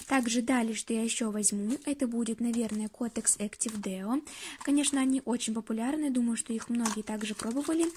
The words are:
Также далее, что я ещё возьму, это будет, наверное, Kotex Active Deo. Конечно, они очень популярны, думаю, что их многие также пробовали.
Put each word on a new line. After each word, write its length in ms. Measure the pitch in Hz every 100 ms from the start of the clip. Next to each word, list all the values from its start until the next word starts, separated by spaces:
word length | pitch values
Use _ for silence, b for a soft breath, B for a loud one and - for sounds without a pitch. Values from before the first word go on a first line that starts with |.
| B
Также 320 | 269 240 233
далее, 340 | 240 254 226 214
что 180 | -
я 100 | 226
ещё 280 | 226 - 220
возьму, 460 | 214 208 202 208 277 -
это 200 | 285 247
будет, 360 | 233 226 226
наверное, 480 | 233 233 220 214 214
Kotex 480 | - 233 - - -
Active 400 | 208 - 233 214
Deo. 400 | 202 185 196 269 - B B B -
Конечно, 340 | 285 285 277
они 220 | 262 262
очень 300 | - 240 -
популярны, 560 | 220 - 220 240 311 294
думаю, 260 | 254 233 226
что 160 | -
их 160 | 226 -
многие 360 | 240 220 214
также 300 | 214 214 214
пробовали. 520 | 214 220 254 294 320 339